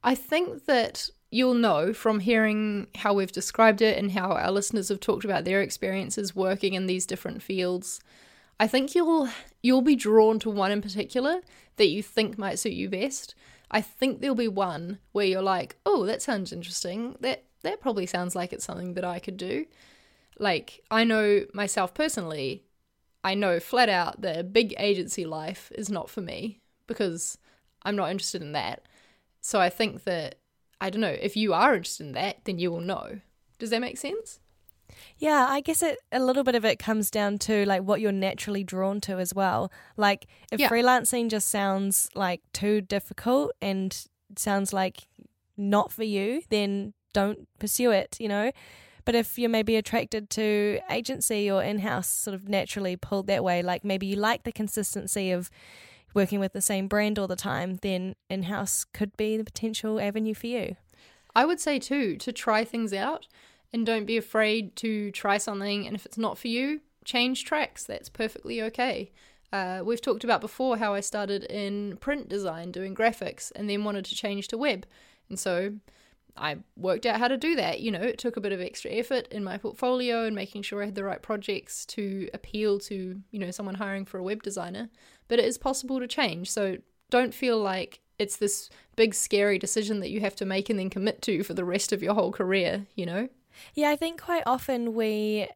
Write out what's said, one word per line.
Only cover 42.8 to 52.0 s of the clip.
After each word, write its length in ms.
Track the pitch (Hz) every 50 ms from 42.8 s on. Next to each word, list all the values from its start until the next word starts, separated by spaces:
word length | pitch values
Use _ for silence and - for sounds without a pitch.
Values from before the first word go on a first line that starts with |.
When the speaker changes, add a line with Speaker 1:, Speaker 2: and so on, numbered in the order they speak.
Speaker 2:
difficult 680 | 190 - 202 202 - - - - - 233 247 277 294 480 - _
and 340 | - 202 196 190 190 190 - - - _ _ _ _ _ 202
sounds 380 | - - 214 202 196 196 196 -
like 280 | 196 190 190 - - - _ _ - - - _ _ _ _ _
not 340 | - 202 202 202 208 208 -
for 120 | - - 226
you, 380 | 220 202 196 196 214 247 320 - _
then 440 | 214 208 208 202 196 202 202 208 - _ _ _ _
don't 340 | 208 196 202 214 - - _ _ _
pursue 320 | - 208 - - 247 240
it, 260 | 214 196 - - - -
you 80 | 226
know? 240 | 214 202 202 208 247 269 - - - - - - - - - -
But 100 | - 233
if 220 | 233 226 - - -
you're 100 | 240 233
maybe 260 | 226 220 214 214 226
attracted 540 | 220 214 - - 233 233 220 - 220 208 -
to 480 | - 214 220 214 208 208 208 208 208 - 381 -
agency 600 | - 233 233 - 262 262 - - 226 208 208 202
or 140 | 196 190 -
in-house, 440 | - 208 208 190 214 180 185